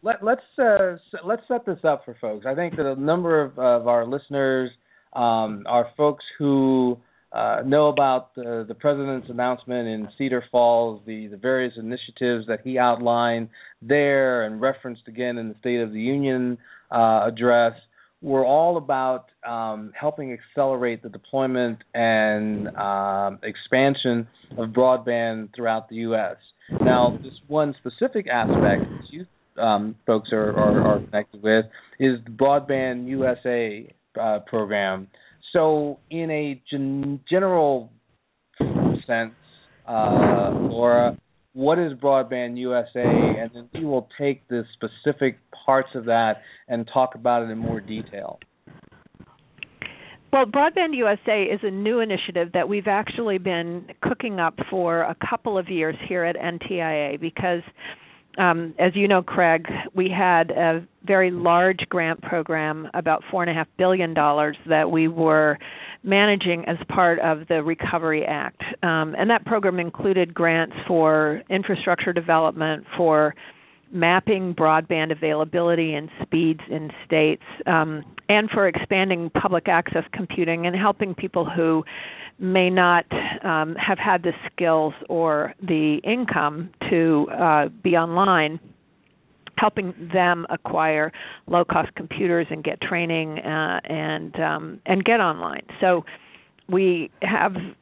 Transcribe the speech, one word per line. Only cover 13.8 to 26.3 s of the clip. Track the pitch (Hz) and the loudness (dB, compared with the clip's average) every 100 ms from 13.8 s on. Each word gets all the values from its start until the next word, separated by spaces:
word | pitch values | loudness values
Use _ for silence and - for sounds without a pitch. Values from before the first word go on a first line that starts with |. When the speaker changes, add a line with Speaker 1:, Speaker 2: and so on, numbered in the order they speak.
Speaker 1:
there | 117 143 143 139 131 123 | 0 2 4 2 2 0
and | 110 110 | -2 -2
referenced | 127 139 131 117 - | -2 -2 -10 -14 -16
again | 113 123 120 | -6 -6 -4
in | 113 | -8
the | 107 | -8
State | 127 123 | -2 -2
of | 113 | -2
the | 107 | -4
Union, | 117 139 139 127 123 120 - - _ | -2 0 0 0 -2 -4 -10 -20 _
uh, | 120 113 110 107 | 2 4 4 2
address, | 117 120 120 117 113 _ _ _ _ | 0 4 4 4 0 _ _ _ _
were | 156 135 | -2 0
all | 127 143 165 170 | 4 4 2 0
about, | 139 135 131 127 - _ 120 | -2 -2 0 -2 -6 _ -10
um, | 117 113 107 107 - | -6 -6 -8 -12 -6
helping | 147 151 139 | -6 -6 -10
accelerate | 117 - - 139 131 123 113 | -12 -10 -2 0 0 -2 -4
the | 117 | -10
deployment | 101 _ 135 131 127 123 110 - | -18 _ -2 0 0 -2 -4 -10
and, | 120 117 110 107 107 107 104 101 - | 0 2 4 2 0 -2 -4 -6 -6
um, | 101 98 98 98 101 98 | -4 -2 0 0 -2 -4
expansion | 107 107 - 131 139 135 131 117 117 _ _ 127 | -12 -12 -2 2 4 2 0 -2 -4 _ _ -8
of | 113 | -4
broadband | 110 127 127 117 117 117 110 107 | 2 4 4 0 -2 -2 -4 -10
throughout | 113 117 113 113 | -6 -2 -2 -4
the | 113 | -8
U | 117 113 | -2 -2
S. | 98 | -2